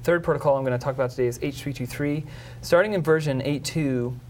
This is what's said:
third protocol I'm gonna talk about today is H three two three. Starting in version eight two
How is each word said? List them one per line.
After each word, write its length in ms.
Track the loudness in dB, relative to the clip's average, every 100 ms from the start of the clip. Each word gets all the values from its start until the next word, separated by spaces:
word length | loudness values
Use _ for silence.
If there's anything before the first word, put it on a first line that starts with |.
third 200 | 2 2
protocol 340 | 2 2 4 4
I'm 60 |
gonna 140 | 2 0
talk 160 | -2
about 160 | -2 -2
today 160 | 0 0
is 140 | 0
H 200 | -6 -4
three 120 | -8
two 140 | -6 -8
three. 360 | -2 -2 -2 -6 -12 -16 -14
Starting 320 | 2 4 4
in 80 | 2
version 400 | 4 4 4 0
eight 220 | 0 -2
two 520 | -2 -2 0 0 -2 -6 -14